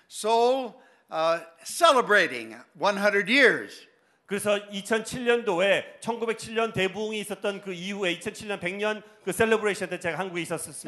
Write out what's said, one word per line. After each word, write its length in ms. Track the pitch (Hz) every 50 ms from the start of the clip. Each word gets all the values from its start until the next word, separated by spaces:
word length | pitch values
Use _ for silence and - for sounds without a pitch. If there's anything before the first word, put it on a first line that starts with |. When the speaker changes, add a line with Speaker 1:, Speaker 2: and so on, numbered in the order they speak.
| _
Speaker 1:
Seoul, 680 | _ - - 214 214 233 226 240 247 262 269 254 214 - - - _ _ _ _ _
uh, 280 | - 160 160 165 165 170 165 - - _ -
celebrating 880 | - - - 339 330 277 247 202 175 208 196 170 147 127 120 113 113 107 120 - _ _
one 200 | 151 160 202 202
hundred 300 | 196 202 214 196 202 190 185 247
years. 540 | 285 262 208 165 127 101 - - - - _ _ _ _ _ _ _ _
Speaker 2:
그래서 320 | - 202 196 202 208 202 202 202 202
이천칠 560 | 202 196 185 - 220 220 214 - - 262 240
년도에 720 | 240 240 240 214 208 175 170 190 196 180 151 - - - -
천구백칠 520 | - 220 240 226 226 226 214 - - 220 220
년 180 | 220 226 226
대부흥이 480 | 220 214 185 - 175 208 214 214 220 214
있었던 400 | 196 - 196 - - 202 202 190
그 120 | - 196 185
이후에 380 | 170 180 196 202 202 196 175
이천칠 360 | 170 170 - 214 - - 214
년 120 | 208 202 -
백 160 | 175 175 190
년 260 | 202 208 214 214 208 - - - _ _
그 60 | 233
셀러브레이션 580 | - - 226 220 220 214 214 208 190 - 190 160
때 100 | 180 175
제가 200 | - 170 151 156
한국에 240 | 196 190 170 175 165
있었습니다. 440 | - 170 151 - 165 135 - -